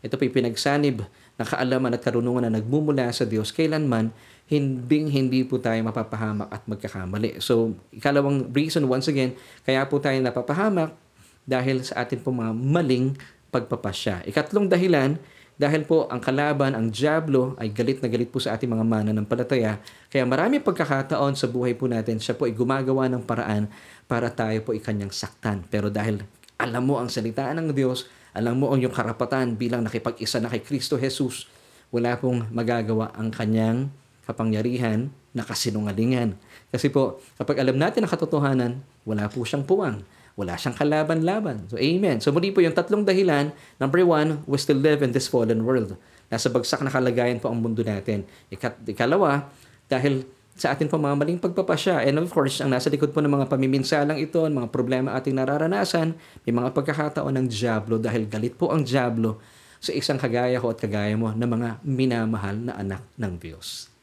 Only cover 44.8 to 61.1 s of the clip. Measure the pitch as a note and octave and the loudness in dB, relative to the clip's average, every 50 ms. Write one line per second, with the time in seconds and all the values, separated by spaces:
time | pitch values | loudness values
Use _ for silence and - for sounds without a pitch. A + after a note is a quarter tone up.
44.8 | C#3 D#3 D3+ C#3+ D3 B2+ A#2+ C3+ B2+ - - B2+ A2+ A2 A2+ A2+ A2 A#2+ C3 B2+ | 6 4 4 4 4 2 2 0 0 2 2 2 4 4 2 2 2 2 2 2
45.8 | A2 F#2+ G2+ - - - - - _ _ - A2+ - C3 A2 B2 A#2+ - - C#3+ | 0 -2 -6 -12 -14 -20 -20 -20 _ _ -4 0 0 2 2 2 0 0 -2 -2
46.8 | D3+ C3 C3 C3 B2+ B2+ A#2+ A#2+ B2 A#2+ B2 A2+ - A#2 A#2 A#2 A2+ A#2 A2+ A2 | -2 0 0 2 2 2 2 2 2 2 0 0 -2 -2 -2 0 -2 -2 0 -2
47.8 | A2+ A2 G#2 G2 G2 - G#2+ G2+ F#2+ - - - - _ - F#2+ - A#2+ - - | -2 -2 -2 -4 -2 -2 -4 -4 -4 -8 -16 -20 -18 _ -12 -6 -6 -6 -6 -6
48.8 | A2 A2 G#2 - B2 A#2+ D#3 G3 G3 D#3 C#3+ C#3+ C#3 - - - - - - _ | -10 -10 -2 0 2 2 4 4 4 4 2 2 -2 -6 -16 -20 -20 -20 -20 _
49.8 | _ _ C3+ B2+ B2+ C#3+ C3+ C3 C3 - - _ _ _ _ - - C#3+ C#3 C#3 | _ _ 0 2 2 2 2 0 -4 -8 -18 _ _ _ _ -4 -2 -2 0 0
50.8 | D#3+ D3 D#3+ D#3+ D3 C#3 C#3+ C#3+ D3 D#3 F3 F3 - F3+ F3 F#3+ F#3 - E3+ D3+ | 0 0 0 0 0 0 2 2 2 0 0 -2 -2 -2 -2 -2 0 0 0 0
51.8 | - G3 F3+ D3 A#2+ C3+ C#3 D3+ E3 F3+ - E3 C#3 C3+ C3+ - C3+ C#3 C3 B2+ | 2 0 2 2 2 2 2 2 0 0 0 0 2 2 0 -2 0 0 0 2
52.8 | B2+ D#3 C#3+ C3 D3 C#3+ - D#3+ D3+ D3 C#3+ C#3 C3+ C3 C#3+ C3 C3+ C3 C3 C#3 | 2 0 0 2 0 0 0 0 2 2 2 2 2 2 2 2 2 2 2 0
53.8 | C3 - - D3+ D3 D3 D#3 C#3+ D3+ D#3 - E3+ D#3+ D#3 D3+ C3+ A#2+ A2 - C3 | 2 2 2 2 2 0 0 -2 -4 -2 0 0 2 2 0 -2 -4 -2 -2 -2
54.8 | B2 A#2 C3 B2+ C3 C3+ G#2+ C3 B2+ C#3+ C3+ C3+ C3 C3 C#3+ D3 D#3 E3 F#3+ G3+ | 0 0 0 0 0 0 -2 -2 -2 0 0 0 0 0 0 0 0 0 0 0
55.8 | G3 F3 - E3+ D#3+ D#3+ E3 - - - - - _ - A#2 A#2+ A#2+ C3 C3 D3+ | 0 0 0 0 0 0 -2 -6 -12 -20 -20 -8 _ 0 0 2 0 0 0 -2
56.8 | C#3 D3 C#3+ D3+ D3+ D3+ D3 D3+ C#3+ C#3 C3+ C3 C3 B2 A2+ G2+ A#2 A#2+ A2+ A2 | -2 -2 -2 -2 -2 -2 -2 -4 -2 -2 0 0 0 0 -2 0 0 0 0 0
57.8 | G#2 A2+ A2+ A2 A2 A#2 A2 A#2+ A2 G#2+ G#2+ A2 A2 B2 - - F3 D#3+ C#3+ D#3+ | 0 0 0 0 0 0 0 -2 -2 -2 -4 -4 -4 -4 -2 -2 -2 0 2 0
58.8 | C#3+ A#2 B2 C3+ B2 A#2+ A2+ A2+ A2+ A2 A2 A2 - - - - - - - - | 0 2 0 0 0 0 0 0 0 0 -2 -4 -12 -20 -20 -20 -20 -20 -20 -10
59.8 | - - - C#3+ C3 - C#3+ C3+ C#3 B2 A2+ A#2+ B2 B2 B2+ B2 A#2 A#2 A2+ - | -8 -4 -4 -4 -2 -2 -2 0 0 0 0 0 2 2 0 0 0 -2 -2 -2
60.8 | - G#2+ G2 G#2 G#2 G#2 | -4 -4 -2 -2 -2 0